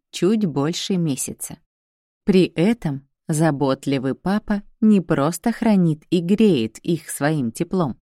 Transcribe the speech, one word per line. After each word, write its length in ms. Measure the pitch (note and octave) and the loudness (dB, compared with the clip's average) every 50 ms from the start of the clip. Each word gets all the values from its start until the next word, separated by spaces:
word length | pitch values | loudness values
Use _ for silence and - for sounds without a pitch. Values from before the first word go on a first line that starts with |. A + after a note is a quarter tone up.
| _ _ | _ _
чуть 360 | - - E3+ F#3 A3+ A3 G#3+ | -6 -2 0 0 2 0 0
больше 500 | D#3+ C3+ C#3 C#3 D#3 E3+ - - - G3 | -2 -2 -2 -2 -2 -4 -6 -6 -4 -2
месяца. 640 | F3 E3 D#3 C3 - - - - - - - - - _ _ _ _ _ _ _ _ _ _ _ _ _ | -2 0 -2 -2 -4 -6 -10 -10 -12 -14 -16 -16 -20 _ _ _ _ _ _ _ _ _ _ _ _ _
При 200 | - F3+ F#3+ E3 | 2 4 4 4
этом 600 | - - - E3+ G#3+ A#3+ - - D#3 C3+ C3+ - _ _ _ _ - | 2 0 0 0 0 0 -2 -4 -6 -6 -6 -10 _ _ _ _ -6
заботливый 880 | D#3+ D3+ E3 D#3+ C#3+ C3 C#3+ C3 C3+ C3+ - C3+ C#3 C3 A#2+ C3+ B2+ | -2 0 2 0 0 0 0 0 -2 -2 -2 -2 -2 -2 -2 -4 -6
папа 480 | - - F3+ G3+ G#3 - - G#3 G3+ - - _ _ | -4 -4 -4 -4 -4 -2 -4 -6 -6 -6 -12 _ _
не 200 | A3 G#3+ G#3 F#3+ | 4 4 4 4
просто 520 | E3+ - E3 C#3+ C#3 D#3+ F3+ - - A#3+ | 2 0 0 0 0 -2 -2 -2 -4 -4
хранит 520 | A3+ - A3+ A3+ G#3 F#3+ F3 E3 D3+ D#3 _ _ | -4 0 0 2 4 4 4 2 0 -2 _ _
и 100 | E3 F#3 | -2 -2
греет 580 | E3+ E3+ G#3 G3+ A3 G#3 E3 B2 A2 A2 - - | 0 0 2 4 4 4 4 2 0 -4 -8 -8
их 320 | - - E3+ D#3 - - | -4 -4 -4 -4 -4 -10
своим 420 | - - C#3+ D3+ D#3+ D3+ B2+ A2+ | -6 -4 -2 -2 0 0 -2 -4
теплом. 460 | - - E3 - - F#3 E3 B2 G#2 - _ _ _ _ | -4 -6 -6 -4 -2 -2 -2 -2 -4 -10 _ _ _ _